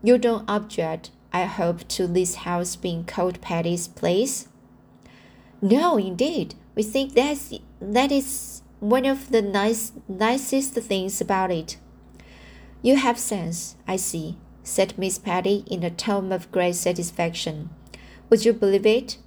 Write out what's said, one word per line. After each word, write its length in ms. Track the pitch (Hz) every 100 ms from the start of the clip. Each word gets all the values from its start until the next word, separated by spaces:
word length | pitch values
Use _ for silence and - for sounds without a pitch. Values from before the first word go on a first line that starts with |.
You 160 | 214 247
don't 320 | 240 226 214
object, 640 | 208 208 - 165 160 - - _
I 120 | 180
hope, 440 | 185 - 170 170 -
to 180 | - 180
this 280 | 175 185 - -
house 280 | 175 180 -
being 280 | 185 170
called 380 | 170 - 180 180
Patty's 460 | - 170 170 175 -
Place?" 600 | - 165 180 262 - - - - - _ - - - - - - -
"No, 360 | 196 247 349 277
indeed. 580 | 190 180 277 320 175 - - -
We 60 |
think 320 | 214 269 269
that's, 400 | 220 277 285 - - - -
that 320 | 190 214 277
is 520 | 277 262 - - - - -
one 260 | 208 254 269
of 240 | 269 -
the 140 | 226
nice, 480 | 202 196 208 226 - - -
nicest 640 | 185 214 262 269 269 269
things 480 | - 220 196 185 190
about 300 | 175 190 185
it." 260 | 175 160 - - - - - - - - - - -
"You 140 | 233 277
have 220 | 262 240
sense, 560 | - 202 170 170 - - -
I 100 | 185
see," 400 | 190 170 160 180 - -
said 340 | - - 190 -
Miss 220 | 190 185
Patty 440 | - 180 185 202 -
in 160 | 185
a 80 | 170
tone 400 | 170 - 202 190
of 200 | 185 180
great 240 | 190 180 175
satisfaction. 960 | - 180 175 - 170 170 - 156 165 - - - - - -
"Would 160 | 226 220
you 80 |
believe 340 | 226 196 196 208
it? 300 | 226 240 -